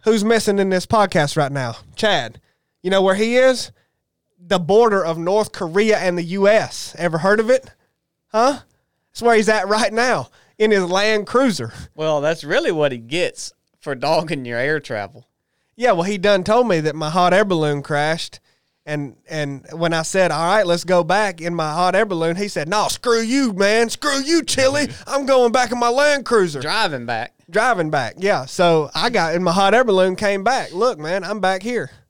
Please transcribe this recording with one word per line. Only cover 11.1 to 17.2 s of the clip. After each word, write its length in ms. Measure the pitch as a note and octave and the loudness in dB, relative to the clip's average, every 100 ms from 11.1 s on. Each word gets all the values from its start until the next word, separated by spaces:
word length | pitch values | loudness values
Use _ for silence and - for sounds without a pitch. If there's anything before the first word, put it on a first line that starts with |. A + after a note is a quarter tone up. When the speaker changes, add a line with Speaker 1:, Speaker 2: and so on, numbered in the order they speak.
| G#3+ G3+ | 0 0
Speaker 1:
Cruiser. 440 | A#3+ C4+ D#3+ A2+ - - - | 2 2 0 -8 -12 -18 -6
Speaker 2:
Well, 240 | D#3 D3+ | -2 0
that's 240 | D3 E3 | 0 -4
really 260 | D3 G#3+ D#4+ | -2 -2 0
what 180 | D#3+ D3 | 0 0
he 60 | B2 | -2
gets 560 | A#2 D#3+ E3+ - - _ _ _ | -6 -4 -4 -4 -16 _ _ _
for 160 | - C3 | -10 -6
dogging 480 | C#3 D#3+ D#3 D#3 | 0 0 -2 -8
your 140 | B2 A#2+ | -6 -4
air 220 | C3+ D#3 | -2 -2
travel. 480 | - A2 G2+ B2 _ _ _ _ _ - | -4 -8 -8 -14 _ _ _ _ _ -2
Speaker 1:
Yeah, 160 | A#3+ | 0
well, 100 | F#3 | 2
he 140 | F3+ G#3 | 0 -2
done 260 | G3 G3+ | 2 2
told 240 | F3+ A3+ A#3+ | 2 2 4
me 140 | E3+ | 2
that 120 | D#3 | 0
my 160 | D3+ D#3 | -4 -4
hot 240 | E3+ | 2